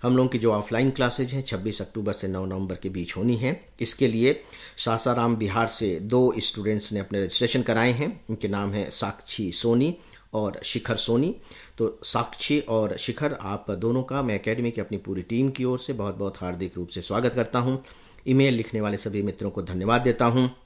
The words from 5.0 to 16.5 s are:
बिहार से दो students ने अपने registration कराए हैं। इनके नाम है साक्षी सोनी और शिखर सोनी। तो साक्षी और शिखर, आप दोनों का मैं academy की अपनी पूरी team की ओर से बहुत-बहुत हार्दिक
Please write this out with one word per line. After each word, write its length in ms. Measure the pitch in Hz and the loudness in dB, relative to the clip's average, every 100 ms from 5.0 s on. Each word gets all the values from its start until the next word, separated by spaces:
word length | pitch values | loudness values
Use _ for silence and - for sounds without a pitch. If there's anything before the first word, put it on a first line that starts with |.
| - 120 117 113 | 2 2 2 2
बिहार 300 | 107 110 117 | 0 2 0
से 340 | - 107 82 | 0 -2 -2
दो 340 | 101 123 127 110 | 2 4 4 4
students 540 | 98 - 104 107 - | -2 -2 0 0 -2
ने 80 | 104 | -4
अपने 200 | 95 101 | -2 -2
registration 420 | 95 - 120 131 | 0 0 2 2
कराए 300 | 123 110 120 | 2 2 4
हैं। 320 | 123 147 - - | 2 -2 -4 -8
इनके 180 | 110 104 | -4 -2
नाम 240 | 101 101 | -2 -2
है 180 | 101 98 | -2 -4
साक्षी 640 | - 98 - - - 98 | -4 -6 -6 -10 -6 -4
सोनी 440 | 85 117 120 147 170 - - _ | 0 2 4 4 0 -12 -20 _
और 260 | 110 107 - | -4 -4 -4
शिखर 320 | - 120 - 113 | -6 -6 -2 -2
सोनी। 400 | - 120 156 233 - - - - | 2 2 2 -2 -12 -20 -20 -2
तो 220 | 110 - | -2 -2
साक्षी 560 | - 120 117 - - 147 | -4 -2 -2 -6 0 0
और 360 | 139 110 107 95 | 2 0 0 -2
शिखर, 420 | - 113 147 147 | -6 -2 -2 -4
आप 300 | 95 104 - | -6 -6 -4
दोनों 320 | 95 113 123 | -2 0 0
का 200 | 127 135 | 0 -2
मैं 120 | 127 | 0
academy 360 | 104 110 117 120 | 0 0 0 -2
की 100 | 117 | -2
अपनी 180 | 98 101 | -4 -6
पूरी 240 | - 95 | -4 -6
team 280 | 87 117 135 | -2 2 2
की 140 | 131 | 2
ओर 140 | 127 127 | 0 -2
से 140 | - | -2
बहुत-बहुत 420 | 120 101 92 98 - | -4 -4 -2 -6 -4
हार्दिक 320 | 90 | -6